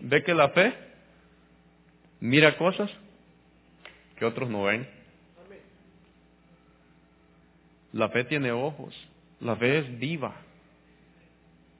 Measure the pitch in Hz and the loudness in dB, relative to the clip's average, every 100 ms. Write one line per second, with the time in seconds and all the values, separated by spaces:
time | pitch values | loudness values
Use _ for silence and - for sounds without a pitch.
0 | 127 147 156 170 139 175 202 - - - | 0 0 2 4 4 4 2 0 -12 -20
1 | - - _ _ _ _ _ _ _ _ | -20 -20 _ _ _ _ _ _ _ _
2 | _ _ 113 135 151 147 165 185 208 - | _ _ 2 6 6 6 0 -2 -6 -10
3 | - - _ _ _ _ _ _ - - | -20 -20 _ _ _ _ _ _ -20 -20
4 | _ - 117 120 127 104 98 110 135 - | _ -6 -4 -2 -4 -2 0 0 -4 -16
5 | - - _ - 185 190 - - - _ | -20 -20 _ -20 -20 -20 -20 -20 -20 _
6 | _ _ _ _ _ _ _ _ _ _ | _ _ _ _ _ _ _ _ _ _
7 | _ _ _ _ _ _ _ _ _ 113 | _ _ _ _ _ _ _ _ _ -4
8 | 107 117 123 151 131 120 139 147 - - | -2 -2 -2 -2 -2 -2 -4 -8 -14 -18
9 | - _ _ - 117 110 120 147 135 120 | -20 _ _ -10 -6 0 2 0 -2 -8
10 | 131 165 120 - - - _ _ _ _ | -8 -6 -8 -12 -20 -20 _ _ _ _
11 | _ _ _ _ _ _ _ _ | _ _ _ _ _ _ _ _